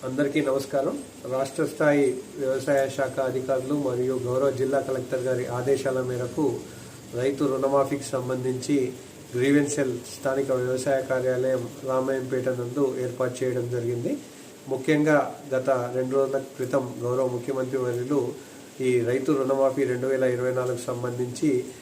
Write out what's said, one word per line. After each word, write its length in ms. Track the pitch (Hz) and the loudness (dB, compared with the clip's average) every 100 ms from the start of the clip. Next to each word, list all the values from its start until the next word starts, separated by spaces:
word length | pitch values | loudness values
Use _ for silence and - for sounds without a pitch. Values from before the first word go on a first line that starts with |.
అందరికీ 360 | 131 131 143 156 | -6 0 0 2
నమస్కారం. 580 | 139 135 - 143 143 - - - 127 | 2 0 0 0 0 -4 -10 -14 -6
రాష్ట్ర 360 | 131 135 - 147 | -2 -2 0 -2
స్థాయి 540 | - 151 143 135 127 - - | 2 4 6 4 2 -6 -6
వ్యవసాయ 520 | 131 131 123 139 135 | -2 -2 2 2 2
శాఖ 320 | - 135 127 | 0 -2 0
అధికారులు 540 | 131 127 127 135 131 | 0 0 0 -2 0
మరియు 400 | 147 135 123 127 | 0 0 0 0
గౌరవ 360 | 127 120 127 139 | 0 0 2 2
జిల్లా 300 | 123 135 135 | 2 2 2
కలెక్టర్ 400 | 131 131 127 131 | 0 -4 -2 -2
గారి 260 | 127 123 120 | 0 -2 -2
ఆదేశాల 560 | 123 127 135 135 131 | -2 2 2 2 -2
మేరకు 580 | 127 123 123 - 143 113 - - - - - | -2 -4 -4 0 0 0 -8 -16 -16 -18 -10
రైతు 300 | 120 131 139 | -2 -2 0
రుణమాఫీకి 600 | 147 131 135 139 135 139 | 0 2 4 4 2 0
సంబంధించి 880 | - 131 127 127 127 127 - 143 123 - - - - | -2 -4 -2 -2 -2 -2 0 2 2 -4 -16 -18 -8
గ్రీవెన్స్ 400 | 120 135 143 143 | 0 4 6 4
సెల్ 240 | - 131 120 - - | 0 0 -2 -8 -6
స్థానిక 320 | 139 135 135 | -2 0 2
వ్యవసాయ 500 | 127 127 127 131 135 | 0 2 0 2 0
కార్యాలయం 680 | 131 131 127 127 131 131 120 - 135 | 2 0 2 2 2 0 -2 -8 -2
రామాయంపేట 600 | 131 131 135 127 131 120 | 0 2 0 0 0 0
నందు 480 | 123 120 131 139 127 | -2 -2 0 0 2
ఏర్పాటు 440 | 127 - 127 123 | -4 0 -2 0
చేయడం 260 | 131 123 120 | 0 0 -2
జరిగింది. 480 | 123 117 120 143 294 - - - - - | -2 -2 -2 -2 -4 -6 -18 -18 -16 -6
ముఖ్యంగా 680 | 131 131 151 151 147 131 - 143 | -4 2 4 6 4 2 -6 -4
గత 160 | 131 131 | -2 2
రెండు 440 | 127 120 123 131 | 0 0 -2 0
రోజుల 240 | 135 135 135 | 2 2 0
క్రితం 560 | 135 - 123 139 123 120 | -4 -6 -2 0 -2 -4
గౌరవ 240 | 120 127 131 | -2 0 0
ముఖ్యమంత్రి 520 | 123 120 131 127 131 | -2 -4 -2 -2 -2
వర్యులు 680 | 127 120 123 147 - 147 - - - - | -2 -2 0 0 0 -4 -14 -18 -20 -2
ఈ 200 | 131 123 | 2 4
రైతు 320 | 113 131 131 | 4 2 2
రుణమాఫీ 520 | 143 131 135 135 131 | 2 2 4 4 4
రెండు 220 | 127 123 131 | 0 2 0
వేల 180 | 131 | 2
ఇరవై 300 | 131 123 127 | 2 2 0
నాలుగు 220 | 127 127 120 | 0 0 -2
సంబంధించి 880 | - 120 123 120 123 127 151 127 - - | -4 -4 -4 -4 -4 0 2 2 -2 -10